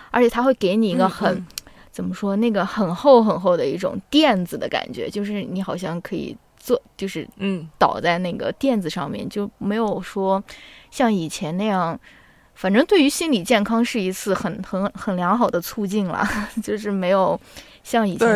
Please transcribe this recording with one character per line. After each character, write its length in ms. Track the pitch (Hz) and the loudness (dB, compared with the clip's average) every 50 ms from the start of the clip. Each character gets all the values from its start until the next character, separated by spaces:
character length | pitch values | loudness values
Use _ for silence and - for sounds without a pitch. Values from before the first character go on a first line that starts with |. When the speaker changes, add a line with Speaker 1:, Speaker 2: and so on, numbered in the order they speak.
| - - - | -14 -4 2
Speaker 1:
而 100 | 233 247 | 4 4
且 80 | 240 | 4
他 140 | - 240 247 | 4 2 2
会 100 | 269 262 | 2 2
给 220 | - - 180 185 | 2 2 2 2
你 140 | 220 226 208 | 2 2 2
一 40 | 170 | 2
个 140 | - 185 185 | 2 2 2
很， 240 | 175 - 220 175 - | 2 0 0 0 0
Speaker 2:
嗯， 60 | 180 | -2
嗯。 80 | 180 - - - - - - - - - | -6 -10 -14 -16 -16 -16 -20 -20 -20 -16
Speaker 1:
怎 140 | - - 185 | -10 -8 -6
么 100 | 180 185 | -6 -6
说， 220 | - - 196 196 | -4 -4 -2 0
那 120 | 202 226 240 | 2 2 2
个 160 | 214 196 180 | 2 0 0
很 300 | 196 - 214 208 175 175 | -2 0 -2 0 0 -2
厚 260 | 180 - 285 269 240 | 2 6 8 8 8
很 160 | 220 214 170 175 | 8 6 2 2
厚 180 | 180 190 180 | 2 2 2
的 100 | 165 131 | 4 2
一 100 | 139 135 | 0 -2
种 240 | 175 190 - - 196 - _ | -2 -4 -4 -4 -6 -6 _
垫 380 | - 294 311 285 220 185 180 | 4 4 6 6 4 2 0
子 100 | 165 - | -4 -6
的 120 | - - - | -6 -6 -4
感 240 | - - - - - | -4 -4 -4 -6 -8
觉， 180 | - - - | -8 -8 -6
就 140 | - 208 202 | -6 -6 -6
是 180 | 202 208 202 - | -4 -4 -6 -6
你 180 | - - 185 | -6 -6 -6
好 160 | 196 - - | -6 -6 -6
像 240 | 175 180 160 170 175 | -6 -6 -6 -8 -8
可 140 | - - - | -8 -8 -8
以 220 | 160 143 - - - _ _ _ | -8 -6 -8 -10 -14 _ _ _
坐， 240 | _ - - 220 - - - _ | _ -2 0 0 0 0 -6 _
就 120 | - 190 196 | -10 -10 -8
是 200 | - 170 139 - - - | -8 -8 -10 -10 -10 -6
Speaker 2:
嗯。 300 | 190 196 190 175 151 160 - - | -4 -4 -4 -4 -6 -12 0 0
Speaker 1:
倒 200 | 170 - - - | 0 2 2 0
在 180 | 113 170 170 170 | 0 0 0 0
那 140 | 185 180 170 | -2 -4 -4
个 200 | - - - - | -4 -4 -6 -4
垫 280 | - - 269 247 214 | 0 0 0 0 0
子 80 | 180 156 | -2 -4
上 220 | - 180 147 151 | -4 -6 -6 -6
面， 180 | - - - 185 | -8 -8 -10 -8
就 220 | - 208 202 202 - _ | -6 -6 -6 -6 -8 _
没 160 | - 196 208 | -4 -2 -2
有 260 | 220 233 208 185 - | 0 0 -2 -2 -4
说 400 | 185 - - 202 190 190 190 196 202 - - - - - - - - _ - | -6 -8 -6 -4 0 0 0 0 -2 -6 -16 -20 -20 -20 -20 -20 -20 _ -2
像 200 | - 269 226 214 | 0 2 2 2
以 160 | 190 165 160 | 0 -2 -4
前 280 | - - 196 151 160 | -6 -6 -6 -6 -4
那 80 | 185 208 | -2 -2
样， 340 | 220 196 185 175 165 170 - - - - - - _ _ _ _ _ _ | 0 0 0 0 -2 -4 -8 -12 -20 -20 -20 -20 _ _ _ _ _ _
反 180 | - - - 196 | -4 -2 2 4
正 140 | 226 320 | 4 4
对 160 | - 415 370 262 | 6 4 4 4
于 60 | 294 | 4
心 240 | - - 349 320 277 | 2 0 0 0 0
理 100 | 202 170 | 0 2
健 220 | - 254 214 208 | 2 2 2 2
康 200 | 202 226 226 233 | 2 2 0 0
是 160 | 233 - 240 | 0 0 -2
一 120 | 190 185 185 | -2 -2 -4
次 200 | - - 202 190 | -4 -2 -2 -2
很， 300 | 180 - 180 - - 185 | -2 -2 -4 -6 -8 -8
很， 260 | - - 185 196 202 - | -6 -4 -4 -4 -4 -6
很 220 | - - - 190 | -6 -6 -4 -2
良 200 | 180 175 175 196 | 0 0 0 2
好 140 | 240 247 190 | 2 2 2
的 100 | - 175 | 0 -2
促 240 | 170 - - - 208 | -4 -4 -6 -6 -6
进 220 | 190 196 214 196 | -2 -2 -2 -2
了， 180 | 175 160 - - 196 - 220 208 | -2 -2 -2 -2 -2 -2 -4 -6
<laughs> 200 | 214 - 226 214 | -6 -8 -8 -6
就 160 | - 208 208 | -4 -6 -6
是 140 | 214 208 202 | -4 -4 -4
没 160 | 196 185 180 | -2 0 2
有 280 | 196 196 190 - - - - - - - - - - - _ | 2 2 2 2 0 -2 -6 -12 -20 -20 -20 -20 -20 -20 _
像 260 | - - 233 220 202 | -2 0 0 0 0
以 80 | 170 | 0
前 120 | - 226 233 214 | 2 2 4 4